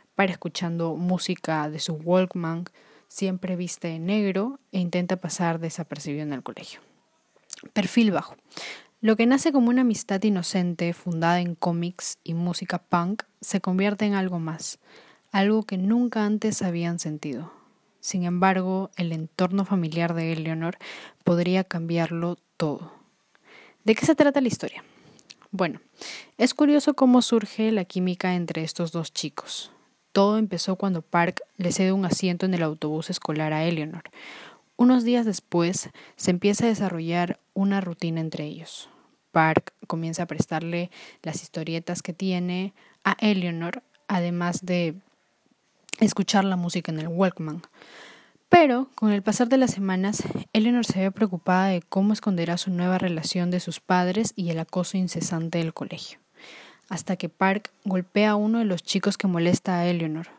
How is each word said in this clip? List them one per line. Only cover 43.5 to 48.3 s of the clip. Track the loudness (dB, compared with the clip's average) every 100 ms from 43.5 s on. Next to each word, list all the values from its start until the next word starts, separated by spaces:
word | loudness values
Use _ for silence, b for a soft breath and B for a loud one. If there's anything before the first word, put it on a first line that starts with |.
| -4 -6 -8 -14 _ -4
además | -2 0 0 -2 -2 -2
de | 0 0 -4 -12 _ _ _ _ _ _ _ -10 2
escuchar | 2 2 0 2
la | 2 0
música | -2 -2 -4
en | -4
el | -2
Walkman. | 2 2 0 -6 -8 -12 B B B B B B